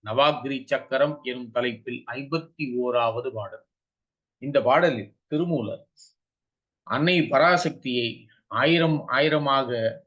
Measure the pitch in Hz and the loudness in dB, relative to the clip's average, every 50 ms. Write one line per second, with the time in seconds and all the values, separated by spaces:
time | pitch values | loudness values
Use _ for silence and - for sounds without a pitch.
0 | _ 104 113 131 143 151 147 127 - 135 139 131 - - 139 120 - - 131 131 | _ -2 2 2 4 2 2 0 -6 -6 -8 -8 -4 -4 -4 -4 -2 -4 0 0
1 | 143 147 147 - - 127 123 127 123 113 117 123 123 123 113 - _ 123 120 123 | 0 0 0 -8 -10 -10 -10 -10 -12 -6 -4 -2 -2 -2 -4 -6 _ -12 -12 -12
2 | - - 117 135 139 139 156 160 156 - _ - 151 127 120 123 123 123 120 120 | -10 -12 -12 -12 -8 -6 -6 -6 -6 -8 _ -10 -8 -6 -4 -2 -2 0 0 2
3 | 117 117 110 120 123 131 113 110 101 98 - - _ _ _ _ _ _ _ _ | 0 0 -2 -4 -6 -6 -8 -8 -10 -10 -14 -18 _ _ _ _ _ _ _ _
4 | _ _ _ _ _ _ _ _ 123 143 139 139 - 123 135 160 175 165 131 110 | _ _ _ _ _ _ _ _ -10 0 0 2 4 4 4 4 4 2 0 -2
5 | - - _ _ _ _ 151 151 175 175 165 131 110 98 95 - - _ _ _ | -8 -10 _ _ _ _ -2 -2 -2 0 -2 -2 -2 -4 -8 -10 -14 _ _ _
6 | - _ _ _ _ _ _ _ _ _ _ _ _ _ _ _ _ - 107 131 | -20 _ _ _ _ _ _ _ _ _ _ _ _ _ _ _ _ -4 -2 0
7 | 151 180 180 170 151 - 143 135 156 175 180 170 - 165 - - - 131 123 123 | 2 4 4 2 2 2 4 4 6 6 4 4 0 -2 -6 -6 -6 -4 -2 -2
8 | 120 117 - - - _ _ _ _ _ 98 113 135 156 170 170 165 160 156 147 | -2 -4 -6 -10 -18 _ _ _ _ _ -2 0 2 4 4 4 4 2 0 -2
9 | - - 123 135 147 156 156 151 147 139 139 135 131 120 123 117 110 113 110 - | -2 -2 0 0 2 2 2 0 2 2 2 2 0 0 -2 -2 -2 -2 -4 -6
10 | _ | _